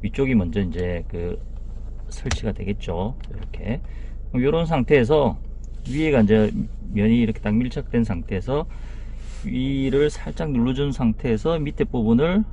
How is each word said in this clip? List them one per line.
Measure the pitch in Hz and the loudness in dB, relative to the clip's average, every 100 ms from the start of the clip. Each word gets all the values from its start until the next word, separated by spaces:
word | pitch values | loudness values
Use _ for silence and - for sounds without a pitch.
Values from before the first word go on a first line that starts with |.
위쪽이 | 104 - 135 120 | -4 0 2 4
먼저 | 87 101 | 2 0
이제 | 92 87 90 87 - | -2 -2 -2 -4 -4
그 | 87 87 87 - - - - - - - | -4 -4 -6 -8 -8 -8 -8 -10 -10 -10
설치가 | - 135 - 110 | -8 -2 -2 -2
되겠죠. | 92 92 101 - 85 104 131 - | -4 -4 -4 -4 -2 -4 -4 -8
이렇게. | - - - 87 120 - - - - - | -8 -8 -6 -4 -4 -6 -10 -10 -8 -4
그럼 | 127 | 0
요런 | 131 165 165 | 2 2 2
상태에서 | 156 117 147 117 151 131 69 - - - - - | 0 6 6 6 4 4 0 -8 -10 -10 -10 -6
위에가 | 135 156 135 | 0 4 4
이제 | 104 110 107 - - - - | 6 6 6 0 -4 -6 -4
면이 | 101 107 117 | 2 4 6
이렇게 | 113 113 | 4 0
딱 | - 110 | 0 2
밀착된 | 123 143 - 120 | 0 -4 -2 0
상태에서 | 110 90 - 98 90 143 160 - - - - - - - - | 0 -2 -2 -4 -2 -2 -2 -8 -10 -10 -10 -10 -10 -8 -4
위를 | 127 131 139 135 135 147 | -2 0 0 2 2 2
살짝 | - - - 160 | 0 -8 -4 -2
눌러준 | 127 120 131 143 | 2 2 2 0
상태에서 | 131 120 110 131 110 156 165 | 2 0 2 0 0 0 0
밑에 | 143 - 139 | -2 -2 -2
부분을 | 127 110 117 160 190 208 | 0 4 4 4 2 0